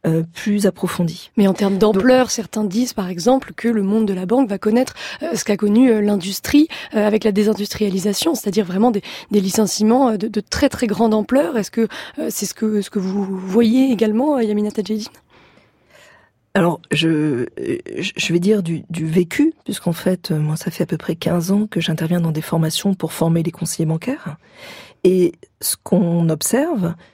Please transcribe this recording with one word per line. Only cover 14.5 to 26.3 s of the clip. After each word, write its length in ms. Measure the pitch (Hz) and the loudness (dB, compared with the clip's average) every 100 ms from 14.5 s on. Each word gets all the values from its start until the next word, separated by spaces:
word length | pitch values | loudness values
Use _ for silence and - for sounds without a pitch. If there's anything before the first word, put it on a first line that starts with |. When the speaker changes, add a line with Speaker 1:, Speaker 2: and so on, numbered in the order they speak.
| 208 208 | 0 -2
Speaker 2:
Tadjeddine ? 400 | 214 190 220 214 - _ _ _ _ _ _ _ - - _ _ _ _ | -4 -4 -6 -6 -16 _ _ _ _ _ _ _ -20 -20 _ _ _ _
Speaker 1:
Alors, 260 | 196 175 - _ | 0 2 0 _
je, 560 | 156 160 151 151 123 - - | -2 0 0 0 -2 -6 -8
euh, 180 | 64 - - - | -6 -6 -6 -10
je 340 | 190 - - | -8 -6 -2
vais 80 | 170 | 0
dire 220 | 185 214 | 2 0
du, 220 | 170 165 - | 0 -6 -6
du 160 | 165 160 | -6 0
vécu, 460 | 170 175 - 302 - - | 0 0 2 0 0 -10
puisqu'en 260 | 202 - | -4 -4
fait, 380 | 165 - 180 - | -2 -2 -2 -2
euh, 100 | 156 | -2
moi, 160 | 151 156 | -2 -4
ça 140 | - | -6
fait 140 | - | -6
à 40 | 165 | -4
peu 100 | 165 | -4
près 180 | - 165 | -6 -4
quinze 360 | 160 175 170 | -2 -2 0
ans 140 | 202 214 | 0 0
que 160 | 190 | -2
j'interviens 400 | 165 160 160 175 | -2 -2 0 0
dans 100 | 165 | 0
des 100 | 156 | -2
formations 520 | - 160 160 - 196 | -2 0 0 0 -2
pour 180 | 190 160 | -2 -4
former 300 | - 165 165 | 0 2 2
les 100 | 165 | 0
conseillers 360 | - 165 - 160 | -4 -8 -2 -2
bancaires. 500 | 160 240 294 - - _ - - - - _ | -2 -4 -6 -8 -14 _ -20 -20 -20 -20 _
Et 300 | 180 185 175 - - _ | 2 4 2 0 -20 _
ce 140 | - - | -8 -8
qu'on 460 | - 180 170 170 | 0 0 2 2
observe, 680 | 165 | 0